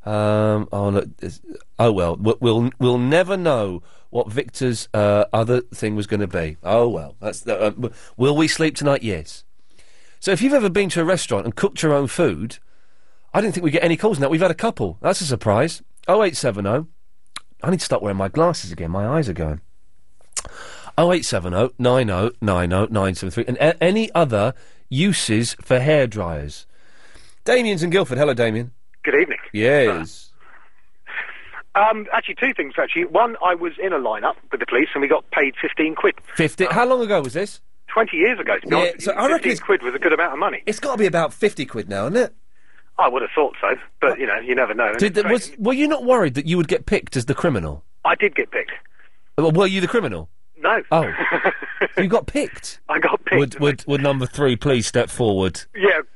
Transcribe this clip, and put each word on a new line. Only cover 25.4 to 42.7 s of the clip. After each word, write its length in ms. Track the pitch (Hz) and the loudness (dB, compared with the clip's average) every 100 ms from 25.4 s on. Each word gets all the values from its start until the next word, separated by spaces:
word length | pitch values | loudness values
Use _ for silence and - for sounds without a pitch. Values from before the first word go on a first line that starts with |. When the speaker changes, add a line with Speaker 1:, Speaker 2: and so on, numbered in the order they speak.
| 117 - | 0 -4
Speaker 1:
for 200 | - 127 | 0 2
hairdryers? 840 | 135 151 127 107 87 78 73 - - - - - - - - - | 4 4 4 0 -4 -4 -8 -12 -18 -18 -18 -18 -18 -18 -18 -8
Damien's 380 | - 247 226 190 | 2 2 2 0
in 80 | 170 | 2
Guildford. 280 | 175 180 123 | 2 0 2
Hello, 140 | 147 | 2
Damien. 360 | 123 117 110 120 - - - | 4 2 0 -6 -12 -18 -8
Speaker 2:
Good 100 | - 143 | 0 2
evening. 180 | 165 117 - | 2 -2 -8
Speaker 1:
Yes. 760 | 104 113 143 120 87 80 - - - - - - - - - - - - - - - - | 0 4 6 4 2 -6 -12 -18 -18 -18 -20 -20 -20 -20 -18 -12 -10 -10 -14 -16 -16 -4
Speaker 2:
Um, 320 | - 214 220 208 | 2 2 2 -2
actually, 240 | 220 - 185 | -4 -4 -2
two 180 | 254 | -2
things, 200 | 254 143 - | -2 -4 -2
actually. 260 | - 170 | -2 0
One, 320 | 175 160 233 226 | 0 2 2 2
I 100 | 180 | 0
was 180 | 175 170 - | 0 -4 -4
in 120 | 185 | -2
a 60 | 165 | -2
lineup 360 | 120 107 131 - - | -2 0 -2 -4 -8
with 100 | 127 | -6
the 60 | 117 | 0
police 220 | 120 117 | 0 0
and 80 | 139 | 0
we 60 | 139 | 2
got 220 | 147 - | 2 2
paid 240 | - 143 - | 0 0 0
fifteen 340 | 160 - 156 | -6 -2 -2
quid. 200 | 160 202 - - | 2 0 0 -10
Speaker 1:
Fifty? 320 | - 160 - 185 | 0 0 2 0
Speaker 2:
Um, 60 | |
Speaker 1:
How 120 | 165 247 | 2 4
long 160 | 254 | 2
ago 180 | 226 196 | 2 0
was 140 | 135 | 0
this? 260 | 135 202 - - - - | -4 -6 -8 -18 -18 -4
Speaker 2:
Twenty 280 | - 233 - | 0 0 4
years 240 | 339 - | 2 2
ago, 180 | - 101 | -2 -2
to 80 | - | 2
be 80 | |
Speaker 1:
Yeah, 60 | - | 2
Speaker 2:
honest 120 | 180 170 | 2 0
with 80 | |
Speaker 1:
so 80 | 202 | -4
Speaker 2:
you. 60 | 202 | 0
Speaker 1:
I 40 | |
reckon 120 | 247 330 | 2 2
Speaker 2:
Fifteen 160 | - | 0
Speaker 1:
it's, 80 | 214 | -2
Speaker 2:
quid 220 | - 196 | 2 0
was 120 | 123 | 2
a 40 | 123 | 0
good 140 | 170 | 2
amount 200 | 156 170 | 4 2
of 60 | 139 | 0
money. 240 | 196 139 - | -2 -2 -6
Speaker 1:
it's 140 | 214 | -4
gotta 160 | 285 240 | -2 2
be 80 | 202 | 2
about 260 | 165 156 | 2 0
fifty 320 | - 208 202 139 | 0 0 0 -8
quid 220 | 117 92 | -6 -6
now, 180 | 98 113 | -4 0
isn't 100 | 214 | 0
it? 180 | 247 - - - - | 0 -4 -20 -20 -20